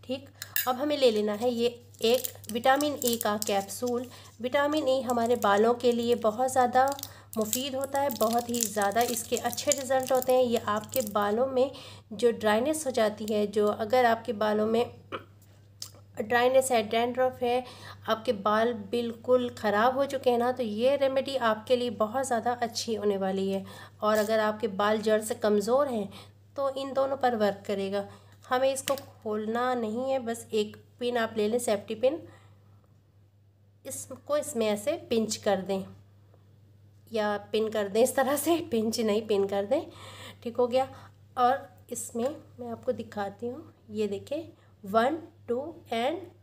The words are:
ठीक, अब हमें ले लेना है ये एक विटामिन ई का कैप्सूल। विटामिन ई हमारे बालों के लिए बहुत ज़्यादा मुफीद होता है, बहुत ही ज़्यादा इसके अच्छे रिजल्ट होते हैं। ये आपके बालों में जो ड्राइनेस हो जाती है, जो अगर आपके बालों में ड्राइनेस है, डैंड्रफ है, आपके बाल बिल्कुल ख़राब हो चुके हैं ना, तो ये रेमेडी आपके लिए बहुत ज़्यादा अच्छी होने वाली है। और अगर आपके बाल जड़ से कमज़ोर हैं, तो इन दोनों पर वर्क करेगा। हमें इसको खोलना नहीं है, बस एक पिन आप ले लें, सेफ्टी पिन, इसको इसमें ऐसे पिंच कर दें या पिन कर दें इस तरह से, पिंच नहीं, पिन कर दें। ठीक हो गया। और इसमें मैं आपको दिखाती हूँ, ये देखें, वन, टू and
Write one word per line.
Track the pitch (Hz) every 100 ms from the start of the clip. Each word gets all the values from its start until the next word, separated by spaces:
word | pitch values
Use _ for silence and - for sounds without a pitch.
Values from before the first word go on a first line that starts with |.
ठीक, | - 262 269 - - - -
अब | 247
हमें | 294 294
ले | 262
लेना | 214 208 208
है | 247
ये | 233 240 240 - -
एक | 226 254 - - -
विटामिन | 226 247 269 294 269
ई | 240 226
का | 220 208
कैप्सूल। | 208 202 196 - 247 240 247 - - -
विटामिन | 233 285 285 302 269
ई | 262
हमारे | 247 240 233 240
बालों | 208 202 226 240
के | 247
लिए | 233 233 240
बहुत | 220 214 262
ज़्यादा | 262 247 254 269 277 - - - -
मुफीद | 214 254 277 262
होता | 269 277
है, | 285
बहुत | 233 220 233 233
ही | 240
ज़्यादा | 220 214 202 214 240
इसके | 240 - 240
अच्छे | 240 233 -
रिजल्ट | 277 254 262 262
होते | 262 247
हैं। | 254
ये | 254 226 -
आपके | 208 214 262 220
बालों | 202 202 214 262
में | 254 269 - - - -
जो | 214 240
ड्राइनेस | 220 214 214 262 311 262
हो |
जाती | 240 214 208 214
है, | 214 208
जो | 214 208
अगर | 208 220 254 240
आपके | 226 233 214
बालों | 214 214 214
में | 226 240 - - - - - - - - - - - - -
ड्राइनेस | 220 240 247 262 262
है, | 247
डैंड्रफ | 214 226 240 247 254 254
है, | 240 247 247 - - - -
आपके | 220 220 214
बाल | 202 214 226 233 196
बिल्कुल | 240 233 226 - 254 240
ख़राब | - 214 202 233 254
हो | 277
चुके | 269 262
हैं | 240
ना, | 240
तो | 254
ये | 233 208 247 277
रेमेडी | 269 269 269 269
आपके | 233 214 - 254
लिए | 247
बहुत | 196 214 247 262
ज़्यादा | 233 233
अच्छी | 240 233 226 - 214
होने | 208 196
वाली | 190 190 190
है। | 190 190 - - -
और | 214 214
अगर | 214 220
आपके | 214 214 226
बाल | 190 208 226
जड़ | 208 214
से | 220 233
कमज़ोर | 214 208 202 254 285
हैं, | 233 196 - - - _ -
तो | 277
इन | 269 277
दोनों | 262 269 269
पर | 254 233
वर्क | 208 196 -
करेगा। | 202 196 196 196 - - - -
हमें | 254 269
इसको | 269 - 269
खोलना | - - 220 214 214 226 247 254
नहीं | 220 220 262
है, | 269
बस | 233 226 -
एक | 220 214 - - -
पिन | 240 240
आप | 226 220
ले | 208
लें, | 240
सेफ्टी | 240 208 - 220
पिन, | 254 330 - - - - _ - _ _ _ _ _ _ _ _ _ _ -
इसको | 254 - 254 - 294
इसमें | - 233 220
ऐसे | 208 233 339 -
पिंच | 226 214 -
कर | - 190
दें | 185 190 185 - - - - - - - - - - - -
या | 226 208 208 202
पिन | 220 220
कर | 220 202
दें | 208
इस | 247 269
तरह | 254 285
से, | 311 339 -
पिंच | 233 220 226
नहीं, | 220 208 220
पिन | 208 196
कर | 196 202
दें। | 277 381 - - - - -
ठीक | 240 226
हो | 247
गया। | 254 262 - - - - -
और | 247 277 - - -
इसमें | 233 - 233 247 311 - -
मैं | 240
आपको | 226 -
दिखाती | 240 214 - 202 196 240
हूँ, | 269 349 - -
ये | 208 208
देखें, | 196 196 294 339 - - _
वन, | 196 220 240 330 - - -
टू | 240 302 330 -
and | 226 247 349 370 -